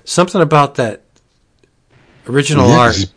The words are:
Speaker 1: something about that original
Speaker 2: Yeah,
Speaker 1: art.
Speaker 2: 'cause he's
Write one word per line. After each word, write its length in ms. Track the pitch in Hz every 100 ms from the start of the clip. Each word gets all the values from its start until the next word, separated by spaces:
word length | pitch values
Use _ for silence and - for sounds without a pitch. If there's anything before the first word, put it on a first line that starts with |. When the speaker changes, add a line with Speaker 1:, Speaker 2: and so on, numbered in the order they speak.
Speaker 1:
something 360 | - - 180 196
about 340 | 156 156 143 -
that 260 | 117 - _ _ _ _ _ _ _ _ _ _ _ _ -
original 400 | 135 143 147 123
Speaker 2:
Yeah, 100 | 123
Speaker 1:
art. 100 | 120
Speaker 2:
'cause 40 | 98
he's 140 | 95